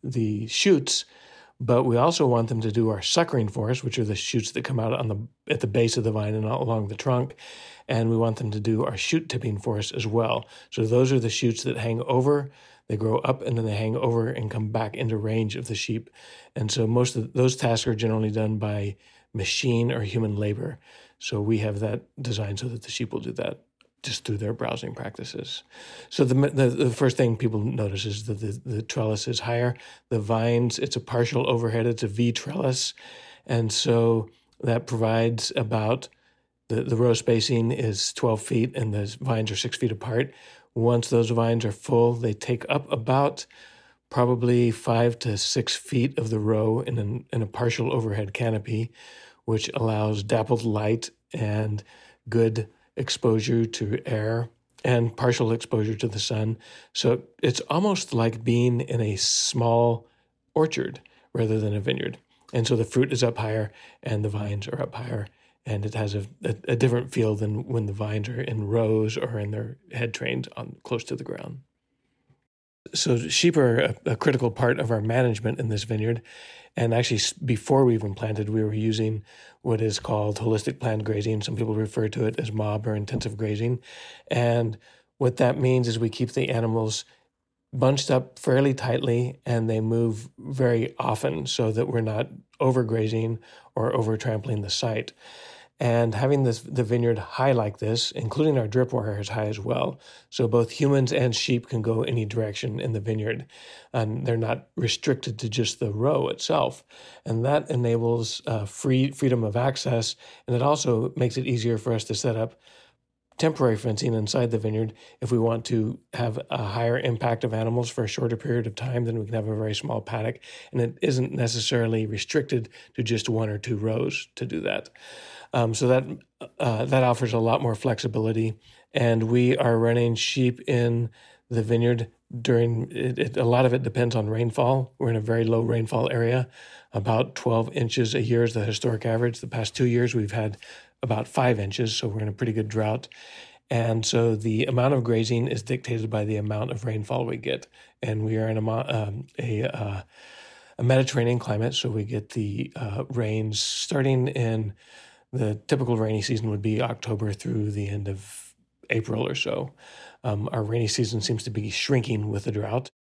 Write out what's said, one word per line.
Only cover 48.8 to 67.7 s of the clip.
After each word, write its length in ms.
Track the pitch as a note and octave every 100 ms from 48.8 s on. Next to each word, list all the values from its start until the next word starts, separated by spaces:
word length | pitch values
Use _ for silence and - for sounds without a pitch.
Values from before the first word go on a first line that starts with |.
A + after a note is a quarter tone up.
| A#2 - - - - _ -
which 240 | A2 -
allows 480 | - A2+ G#2+ G#2+ G#2
dappled 420 | G#2 A2+ G#2+ A#2+
light 460 | A2+ G#2 G#2 A2+ - _ _
and 500 | D#3+ G#2+ G#2+ A2 G#2 - - - _ A#2
good 400 | A#2 A2+ A2 G#2 _ _ -
exposure 680 | C3 - A#2+ A2 A2 A#2 A2+
to 340 | - G2+ A2 -
air 420 | A2 A2 A#2 A#2 _ _ _
and 340 | B2+ B2 A2+ -
partial 360 | B2 A#2+ A2+
exposure 420 | A2+ - A2 G#2+
to 140 | G#2 A2+
the 100 | G2+
sun. 380 | - A2 A2 A2 - - -
So 300 | - B2 B2+ - -
it's 180 | B2 A#2+
almost 520 | - D#3 G#3 F#3 -
like 280 | A#2+ A2+ A2+
being 380 | A#2 A#2+ B2 A#2+
in 200 | B2+ A#2+
a 160 | G#2+ G2
small 920 | - - - B2+ A#2 A#2 A#2 A#2 - _ _ _ _
orchard 460 | D#3 D#3 - - - _ _ _
rather 260 | - A2 A2
than 140 | G#2+
a 60 | G#2
vineyard. 380 | G2+ C3 - - _ _ -
And 140 | A#2 A#2
so 80 |
the 100 | A#2+
fruit 280 | A2+ B2 -
is 100 | B2
up 160 | A#2+ A#2
higher 320 | A2 A2 G#2+ - - -
and 220 | B2+ G#2+
the 60 | G#2+
vines 360 | G#2 G#2 G2+ G2+
are 140 | -
up 140 | -
higher. 320 | A#2 B2 A2 G#2 _ _ _ -
And 180 | G#2
it 100 | G#2
has 200 | A2 G#2
a, 120 | G2+ F#2+ -
a, 100 | - A2 -
a 80 | A#2
different 360 | B2+ A#2+ -
feel 220 | B2+ A2
than 320 | G#2 G#2+ G#2+
when 200 | C3+